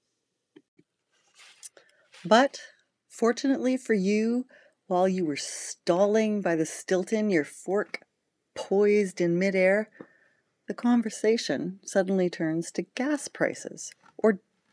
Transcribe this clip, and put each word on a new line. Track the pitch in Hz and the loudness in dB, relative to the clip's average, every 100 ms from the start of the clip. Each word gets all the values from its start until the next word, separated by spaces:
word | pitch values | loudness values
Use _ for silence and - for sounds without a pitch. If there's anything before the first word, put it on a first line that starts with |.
| _ _ _ _ _ - _ _ _ _ _ _ _ _ - - - - _ _ _ - | _ _ _ _ _ -20 _ _ _ _ _ _ _ _ -20 -20 -20 -20 _ _ _ -8
But | 175 226 277 - - _ _ _ _ | 4 6 6 0 -20 _ _ _ _
fortunately | - 226 240 269 240 247 254 | -2 0 0 0 0 0 -2
for | - 214 | 0 0
you, | 190 214 226 240 262 - _ _ - | 2 0 0 -2 -6 -14 _ _ -2
while | 180 190 | 2 2
you | 185 160 | 0 -2
were | 139 | -4
stalling | - - - - - 175 202 220 220 208 | -8 -12 -14 -6 0 2 4 2 2 0
by | 190 160 | 0 0
the | 156 | -2
Stilton, | - - 185 190 220 214 | -6 -2 -2 0 -2 2
your | 170 143 | 0 -2
fork | - - 202 - - _ _ _ _ _ | -8 -4 -4 -4 -10 _ _ _ _ _
poised | - - 196 208 208 190 - | -12 -2 2 4 4 2 0
in | 175 170 | 0 2
midair, | 190 190 185 202 214 - - _ _ _ _ _ - | 0 2 2 2 -2 -10 -20 _ _ _ _ _ -12
the | 202 | -4
conversation | 240 240 220 - 214 233 - 135 180 190 | 2 2 0 -2 0 0 -2 -4 -6 -10
suddenly | - 196 185 190 175 | -4 -2 0 2 0
turns | - 160 160 165 | -2 -4 -4 -4
to | - 180 | -8 -8
gas | - 269 294 - | -6 -4 -4 -6
prices, | - - - - - - - _ - | -4 -4 -4 -12 -14 -18 -20 _ 0
or | 220 196 _ _ _ | 0 0 _ _ _